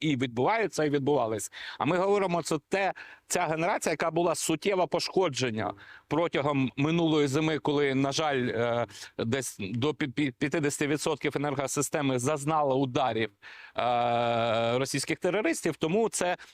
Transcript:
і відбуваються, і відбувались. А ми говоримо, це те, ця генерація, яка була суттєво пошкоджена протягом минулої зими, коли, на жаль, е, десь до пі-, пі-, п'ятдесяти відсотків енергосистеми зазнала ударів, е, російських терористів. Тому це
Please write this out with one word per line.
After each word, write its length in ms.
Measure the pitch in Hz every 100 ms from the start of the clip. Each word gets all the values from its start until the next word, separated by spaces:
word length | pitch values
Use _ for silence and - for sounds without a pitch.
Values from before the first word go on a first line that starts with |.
і 160 | 156 131
відбуваються, 680 | 131 117 143 226 196 -
і 60 | 151
відбувались. 640 | 143 135 143 113 120 - - - -
А 60 |
ми 120 | 131 175
говоримо, 460 | 196 202 190 170
це 160 | - 156 -
те, 240 | 190 190 - - - -
ця 200 | 185 165
генерація, 440 | 160 170 262 202
яка 200 | 160 170
була 240 | 160 170
суттєво 540 | 156 - 156 196 185 165
пошкоджена 840 | 170 - 185 180 120 127 110 92 - - - -
протягом 640 | 147 170 160 143 139 131 -
минулої 500 | 147 170 160 151 143
зими, 320 | 139 156 151
коли, 360 | - 147 143
на 180 | 135 139
жаль, 360 | 139 156 135 123
е, 380 | 107 120 120 117 - - -
десь 380 | 113 135 127 -
до 360 | 98 117 143
пі-, 180 | 147 151
пі-, 200 | 123 143 -
п'ятдесяти 480 | 151 170 147 - 147
відсотків 460 | 151 165 147 151 147
енергосистеми 840 | 143 139 135 - 139 165 139 127
зазнала 560 | 127 151 139 156 143
ударів, 560 | 131 139 135 127 113 110 - - - - -
е, 1000 | 120 120 120 117 120 117 117 113 117 123
російських 400 | 135 139 - 160
терористів. 580 | 180 180 320 330 175 143
Тому 320 | 160 202 220
це 280 | - 180 175 -